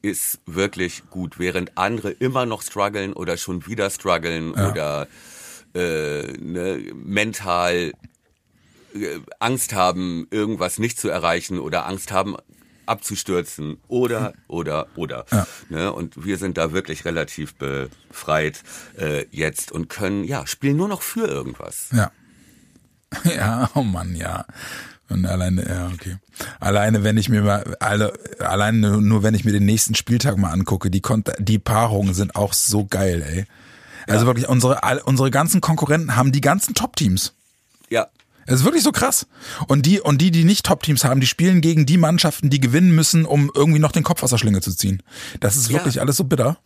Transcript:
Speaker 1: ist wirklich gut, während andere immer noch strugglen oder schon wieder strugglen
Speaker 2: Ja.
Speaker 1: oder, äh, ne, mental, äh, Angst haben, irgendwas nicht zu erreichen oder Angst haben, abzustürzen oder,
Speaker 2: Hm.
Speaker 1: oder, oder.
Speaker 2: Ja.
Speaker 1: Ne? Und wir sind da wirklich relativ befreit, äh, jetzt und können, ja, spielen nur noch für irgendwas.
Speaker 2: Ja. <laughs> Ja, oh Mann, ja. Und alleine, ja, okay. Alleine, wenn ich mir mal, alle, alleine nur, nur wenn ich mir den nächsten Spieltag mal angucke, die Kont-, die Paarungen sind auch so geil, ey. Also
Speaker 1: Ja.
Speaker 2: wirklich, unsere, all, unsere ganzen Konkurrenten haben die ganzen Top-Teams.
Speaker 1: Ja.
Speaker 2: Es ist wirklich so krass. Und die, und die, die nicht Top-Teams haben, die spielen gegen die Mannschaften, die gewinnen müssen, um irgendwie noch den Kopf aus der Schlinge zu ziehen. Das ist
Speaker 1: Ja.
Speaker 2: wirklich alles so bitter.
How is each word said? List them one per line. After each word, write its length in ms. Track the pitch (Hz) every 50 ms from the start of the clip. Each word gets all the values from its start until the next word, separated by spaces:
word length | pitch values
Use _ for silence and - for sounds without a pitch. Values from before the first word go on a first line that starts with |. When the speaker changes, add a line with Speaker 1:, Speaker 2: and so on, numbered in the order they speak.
Speaker 1:
ist 360 | - 104 98 - - - - - _
wirklich 560 | - 80 90 98 101 - 92 92 87 - - _ _
gut, 300 | - 95 90 82 - -
während 360 | 90 90 85 90 90 - _
andere 340 | - 92 101 117 117 110 101
immer 340 | - _ 131 131 131 131 127
noch 160 | 117 110 104
strugglen 500 | - - - 104 101 104 101 101 98 95
oder 240 | - - 90 80 85
schon 300 | 82 - - 90 90 76
wieder 240 | 90 113 110 101 98
strugglen 640 | - - - 98 87 85 82 85 82 82 80 80 78
Speaker 2:
Ja. 140 | - 98 95
Speaker 1:
oder, 380 | - 82 76 76 73 73 71 - - - - - - - - - - - - _ _
äh, 480 | 87 90 85 80 78 78 73 73 73 - - 65 -
ne, 540 | - 73 87 90 87 95 90 64 50 50 -
mental, 1000 | 67 65 78 98 104 107 110 107 - 101 92 87 87 87 87 87 87 87 76 - _ - - _ _ _ _ _ _ _ _ _ _ _ _ _ _ _ _ -
äh, 240 | 101 104 80 73 85 - - - _
Angst 320 | 110 117 131 127 - - 113
haben, 540 | 98 90 90 87 92 92 87 85 82 - _
irgendwas 480 | - 110 107 110 113 87 90 90 - -
nicht 220 | 110 117 117 -
zu 80 | - 101
erreichen 500 | 78 90 82 85 85 87 - - 92 87
oder 280 | 65 78 80 87 65
Angst 260 | 76 95 95 - -
haben, 240 | 98 95 95 101 80 - _ _ _ _ _ _ _ _ _
abzustürzen 920 | - 113 110 - - 107 - - - 95 87 85 - - - 76 76 76 - _ _
oder, 400 | - 123 123 120 117 110 107 104
Speaker 2:
Hm. 60 | - _ _ _
Speaker 1:
oder, 380 | - 85 85 78 76 78 - - _
oder. 320 | - 82 73 64 60 - -
Speaker 2:
Ja. 140 | - 104 90 - - - - -
Speaker 1:
Ne? 240 | - 78 87 101
Und 320 | - - 85 80 - - 78
wir 140 | 98 98 87
sind 180 | 95 95 80
da 160 | 82 82 82
wirklich 320 | 76 95 92 - 80 76 -
relativ 500 | 85 85 82 78 - - - 78 71 -
befreit, 1040 | _ 69 69 69 67 65 65 - _ _ _ - - - - 76 78 78 76 71 - - - - - - - - -
äh, 280 | 87 76 76 71 - _
jetzt 400 | - 73 78 78 71 - - -
und 160 | - 80 85 -
können, 340 | - - 101 92 101 101 92
ja, 220 | - 139 117 71
spielen 300 | - - _ - 139 139
nur 120 | 151 185 208
noch 140 | 202 175
für 240 | - - - 226 226
irgendwas. 640 | - - 69 64 65 60 - 50 50 - - - -
Speaker 2:
Ja. 180 | 131 117 101 - _ _ _ _ _ _ _ _ _ _ _ _ _ _ _ _ _ _ _ _
<laughs> 120 | - - -
Ja, 460 | 170 165 143 107 107 113 120 131 - -
oh 80 | 147
Mann, 320 | 131 107 92 87 87 90 90
ja. 280 | 82 87 87 92 92 - - - - - - - - - - - _ _ _
Und 160 | 98 92 90
alleine, 380 | 92 92 92 90 90 92 92 - -
ja, 180 | 92 90 87 87 92
okay. 220 | 90 - 92 90 95 _ _ _ - - - - -
Alleine, 460 | - 101 101 101 101 110 110 107 101
wenn 120 | 107 107
ich 120 | 110 101 113
mir 120 | 110 104
mal, 340 | 104 104 101 104 - - - -
alle, 340 | - 107 104 104 107 101 - - - - - -
alleine 500 | - - 92 98 104 107 113 113 107 104
nur, 100 | 101 107
nur 220 | 104 104 113 107
wenn 120 | 98 107 110
ich 100 | 104 -
mir 80 | 110
den 120 | 101 104 101
nächsten 300 | 98 107 110 - - 110
Spieltag 420 | - - - 117 120 120 143 101
mal 140 | 95 98 85
angucke, 400 | 78 95 92 - 101 90 - 101
die 100 | 87 98
Kont-, 320 | - - 110 110 101 - - -
die 220 | 104 98 110 104
Paarungen 520 | - - 104 107 117 117 107 98 101 98 92
sind 200 | 92 101 90 -
auch 180 | 101 104 98
so 320 | - - - - 107 104 104
geil, 400 | 101 - 95 98 95 87 82 76
ey. 180 | 71 78 90 104 _ _ - - - - - - - - - - -
Also 140 | - 107 117
Speaker 1:
Ja. 20 |
Speaker 2:
wirklich, 220 | 127 123 117 127 -
unsere, 340 | 131 127 123 127 - -
all, 160 | - 110 131 143
unsere 320 | - - 135 127 135 135
ganzen 300 | 120 139 156 165 - 185
Konkurrenten 560 | - - 160 151 156 135 147 165 165 135 117
haben 160 | 117 127 139
die 80 | 131 143
ganzen 340 | 131 139 165 202 - - 254
Top-Teams. 580 | - 233 - - - 160 107 90 92 - - _ _ _ _ _ _ _ _ _ _ _ _
Speaker 1:
Ja. 200 | 113 113 - - _ _ _ _ _ _ _
Speaker 2:
Es 100 | - 127 131
ist 40 | 131
wirklich 180 | 226 320 330
so 100 | 208 302
krass. 340 | - - - 277 - - - _ _ - - - - - 160 -
Und 180 | 135 143 127
die, 140 | 151 196 202
und 180 | - 151 143 135
die, 120 | 165 190
die 120 | 165 165 160
nicht 220 | 170 208 - -
Top-Teams 380 | - - - - 156 147 120 -
haben, 160 | 131 131 135
die 60 | 131 127
spielen 320 | - - 165 185 185 175
gegen 260 | 151 165 170 156 147
die 120 | 127 160 180
Mannschaften, 520 | 165 151 170 170 - 160 - - - 143
die 100 | 135 143
gewinnen 300 | 131 120 123 160 180 180 165
müssen, 300 | 160 156 - - 165 160
um 260 | - 143 147 143 143 -
irgendwie 260 | - 143 160 156 151
noch 120 | 156 147
den 100 | - 165
Kopf 200 | 147 - - - -
aus 60 | 127
der 80 | 120 110
Schlinge 220 | - 117 101 95
zu 140 | - - 90
ziehen. 280 | - - 98 95 95 - _ - - - - - -
Das 160 | - 101 98
ist 120 | 135 123 113
Speaker 1:
Ja. 60 | 127
Speaker 2:
wirklich 260 | 170 180 156 123 135
alles 160 | - 135 139
so 80 | - 180
bitter. 340 | 131 - 123 117 131 165 _ _